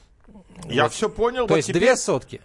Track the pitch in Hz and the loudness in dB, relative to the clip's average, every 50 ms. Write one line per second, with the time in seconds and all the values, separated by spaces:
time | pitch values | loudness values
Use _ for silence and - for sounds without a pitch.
0 | - _ _ _ - - - - - - - - 170 156 139 135 151 - - - | -20 _ _ _ -20 -20 -20 -20 -20 -20 -20 -18 -12 -4 0 0 0 0 0 -2
1 | 220 208 - 208 220 240 247 254 240 202 165 160 135 - - 170 202 262 247 - | -4 -4 -2 -2 -2 0 0 0 0 2 2 2 2 0 0 2 4 4 4 2
2 | - - 165 127 - - - - | 0 -2 -2 -2 -4 -8 -14 -18